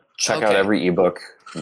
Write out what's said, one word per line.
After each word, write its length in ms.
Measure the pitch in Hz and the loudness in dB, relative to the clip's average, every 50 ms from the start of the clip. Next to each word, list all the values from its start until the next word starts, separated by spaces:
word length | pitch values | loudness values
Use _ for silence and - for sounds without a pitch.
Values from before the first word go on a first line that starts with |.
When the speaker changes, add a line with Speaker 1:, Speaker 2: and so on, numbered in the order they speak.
| _ _ _ - | _ _ _ -6
Speaker 1:
check 200 | - - 117 - | -4 -2 -2 0
out 60 | 120 | 0
Speaker 2:
Okay. 100 | 107 101 | 2 2
Speaker 1:
every 320 | 98 98 101 107 95 - 92 | 2 2 2 0 0 2 0
ebook, 320 | 87 87 92 90 - - - - - _ _ - - 78 | 2 2 2 2 0 -2 -16 -20 -20 _ _ -16 -14 -12